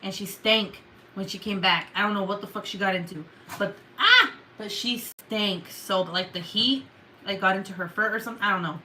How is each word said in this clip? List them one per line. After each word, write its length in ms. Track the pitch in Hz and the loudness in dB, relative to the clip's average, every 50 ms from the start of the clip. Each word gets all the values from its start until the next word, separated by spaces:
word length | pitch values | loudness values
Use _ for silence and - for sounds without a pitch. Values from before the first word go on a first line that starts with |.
and 120 | - 196 190 | -6 -6 -6
she 120 | - 208 | -6 -8
stank 560 | 180 - - - 220 220 220 208 - - - - - - - - - - | -8 -10 0 4 4 4 4 4 -2 -8 -16 -20 -20 -20 -20 -20 -14 -8
when 120 | 196 190 | -8 -6
she 120 | - - 185 | -6 -6 -8
came 220 | - 214 202 190 | -4 -4 -2 2
back. 280 | 180 190 175 165 - - - | 4 4 4 2 0 -4 -2
I 80 | 190 | -2
don't 120 | 202 208 208 | 0 0 0
know 80 | 202 | 0
what 180 | 190 180 170 - | 0 -2 -4 -4
the 60 | - | -6
fuck 200 | - - - - | -8 -8 -8 -8
she 120 | - - 190 | -8 -4 -2
got 160 | 202 196 185 | 0 0 0
into, 300 | 180 170 170 190 151 156 - - - - - - - | 0 -4 -6 -8 -12 -12 -14 -18 -20 -16 -16 -4 -4
but, 180 | 202 190 - - - - - - | -4 -4 -4 -10 -18 -20 -4 2
ah! 340 | 381 453 494 523 - - - - - - - - | 6 8 10 8 8 6 0 -12 -20 -20 -14 -12
But 120 | 214 202 | -10 -8
she 280 | - - - 240 240 226 | -6 -4 -2 -2 -4 -4
stank 720 | - - - - - - 220 214 208 202 190 170 175 - | -6 -10 -14 -16 -10 -4 -2 0 0 0 0 -2 -6 -12
so, 320 | - - - - 196 190 | -16 -14 -4 0 0 0
like, 300 | 180 170 170 180 185 - | 2 0 0 -2 -2 -2
the 80 | - 180 | -6 -10
heat, 440 | 170 - - 214 226 254 269 269 - - - - - - - - - | -10 -4 -2 0 2 2 2 0 -2 -10 -20 -20 -20 -20 -20 -14 -6
like, 160 | - 202 185 | -6 -4 2
got 160 | 196 190 190 | 2 2 2
into 160 | 196 190 - | 2 -2 -6
her 160 | 185 175 180 170 | -6 -6 -6 -6
fur 260 | - - 214 220 214 | -2 0 0 0 0
or 60 | 226 | -2
something. 220 | 226 240 226 - | -4 -6 -6 -2
I 80 | 202 208 | 0 0
don't 120 | 202 185 | 2 0
know. 160 | 170 160 156 170 | 0 -4 -6 -8